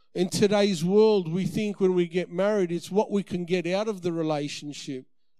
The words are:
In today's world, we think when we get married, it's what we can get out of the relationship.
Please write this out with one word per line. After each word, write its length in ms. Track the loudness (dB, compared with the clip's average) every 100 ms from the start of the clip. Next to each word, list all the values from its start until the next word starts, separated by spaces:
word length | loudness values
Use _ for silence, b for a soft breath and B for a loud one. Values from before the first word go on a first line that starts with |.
| _ -4
In 140 | -2
today's 540 | 2 4 4 2 2
world, 480 | 2 6 6 4 0
we 140 | -2 -2
think 340 | -2 -4 0
when 140 | 2
we 140 | 2 0
get 240 | -2 -4
married, 400 | -2 0 2 0
it's 200 | -2 -2
what 200 | -2 0
we 120 | -2
can 220 | -2 -6 -2
get 220 | -2 0
out 200 | -2 -2
of 140 | -4
the 100 | -4
relationship. 960 | -2 -2 -2 -4 -10 -12 -12 -12 -12 -14 _ _ _